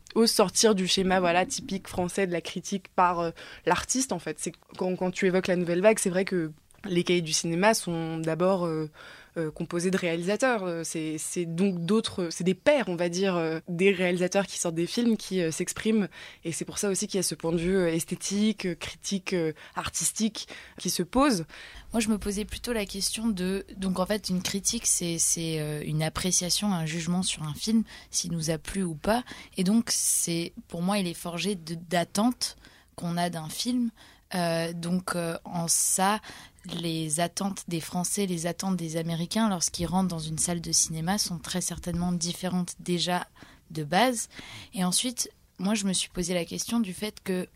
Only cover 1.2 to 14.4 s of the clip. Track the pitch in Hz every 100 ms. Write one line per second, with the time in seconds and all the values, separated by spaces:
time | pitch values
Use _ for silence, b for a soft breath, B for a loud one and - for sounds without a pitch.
1.2 | 180 175 180 - - 190 - - 180 -
2.2 | 190 170 - 180 - 196 - - 180 175
3.2 | 170 - B B - 175 - 254 254 180
4.2 | - 156 - - _ - 185 180 185 -
5.2 | 190 185 185 180 170 175 208 220 196 180
6.2 | 196 185 160 151 _ - 202 180 175 175
7.2 | 160 156 170 165 202 226 - 165 165 160
8.2 | 160 160 180 190 175 156 156 B B B
9.2 | B - 156 - 165 175 180 190 180 170
10.2 | 175 214 262 233 185 165 160 165 156 156
11.2 | - 180 170 165 202 175 170 220 - -
12.2 | 170 - 180 180 - 294 190 170 175 175
13.2 | 196 175 160 160 - 170 196 180 180 180
14.2 | 180 196